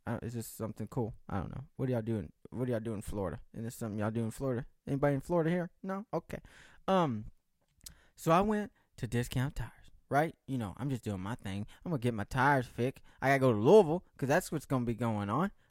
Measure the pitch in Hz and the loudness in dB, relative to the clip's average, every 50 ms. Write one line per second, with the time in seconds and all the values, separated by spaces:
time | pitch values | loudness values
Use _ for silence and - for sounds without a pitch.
0 | - - 120 - - 113 120 117 110 - - - 110 104 - - 107 101 - 139 | -8 -8 -6 -6 -6 -8 -8 -10 -10 -10 -10 -10 -8 -8 -8 -8 -10 -8 -4 -4
1 | 113 101 - - - - - 98 - - - - 135 - _ - 135 127 127 120 | -4 -4 -6 -10 -10 -8 -6 -6 -6 -6 -8 -12 -12 -12 _ -6 -4 -2 -2 -2
2 | 110 113 113 107 80 76 - _ - - - 104 127 123 120 - 110 117 110 98 | -2 -2 -4 -4 -4 -8 -12 _ -20 -12 -8 -6 -4 -2 -2 -2 -2 -4 -6 -6
3 | - - - 104 95 85 - - - - - - 113 113 - - 120 110 101 107 | -6 -6 -6 -4 -4 -4 -4 -6 -10 -14 -12 -10 -10 -10 -8 -8 -8 -6 -4 -2
4 | 104 110 110 117 117 107 - - 139 135 123 113 165 - - _ _ - 143 135 | -2 -2 0 -2 -2 -4 -4 -4 -4 -2 -2 -4 -4 -8 -12 _ _ -4 -2 2
5 | 147 143 143 135 - - 175 170 156 160 180 180 170 170 _ _ - 190 190 196 | 2 2 2 0 -2 0 2 2 2 2 2 0 -2 -4 _ _ -8 -8 -6 -6
6 | 220 - - 170 - - - - - - - - - - - - - - 190 185 | -6 -6 -6 -6 -6 -6 -10 -12 -12 -14 -20 -20 -20 -20 -20 -6 0 2 4 4
7 | 170 143 117 107 107 - - _ _ _ _ _ _ _ _ _ - - - _ | 4 4 2 -2 -6 -10 -14 _ _ _ _ _ _ _ _ _ -20 -20 -20 _
8 | _ _ _ - - 160 160 180 202 214 214 208 208 180 - _ _ _ _ - | _ _ _ -4 2 4 4 6 6 4 2 0 -2 -4 -8 _ _ _ _ -8
9 | - 107 120 120 120 - - 127 123 139 - - 117 107 - - - - - - | -6 -2 0 0 0 0 0 -2 -2 0 -2 -4 -6 -6 -8 -16 -20 -20 -20 -20
10 | _ - 131 143 160 170 - _ _ - 135 123 110 95 - - 127 143 135 113 | _ 0 2 2 2 2 -2 _ _ -6 -4 -4 -4 -4 -6 -6 -4 -4 -4 -4
11 | - 107 101 92 92 101 123 - - 101 95 101 104 - - - - 180 170 131 | -4 -4 -4 -4 -4 -6 -6 -6 -8 -6 -6 -6 -8 -8 -12 -12 -8 -4 -4 -2
12 | 117 123 117 104 107 - - 131 127 143 143 135 123 - - - 120 135 - - | 0 0 0 -2 -4 -2 0 2 4 4 4 4 2 -2 -4 -2 -2 -2 -2 -6
13 | - - - - 127 135 139 135 131 131 113 104 107 139 202 220 190 147 160 185 | -12 -20 -10 -2 2 2 4 6 6 4 4 6 6 8 10 10 10 8 4 -2
14 | - - _ - 147 123 147 185 - - - 147 - - 139 127 120 117 117 104 | -4 -8 _ -4 0 2 2 2 2 0 -4 -6 -4 -2 -2 0 0 0 -2 -2
15 | 120 117 110 104 101 101 104 156 190 202 - _ _ _ | -2 0 0 0 0 0 0 0 0 0 -2 _ _ _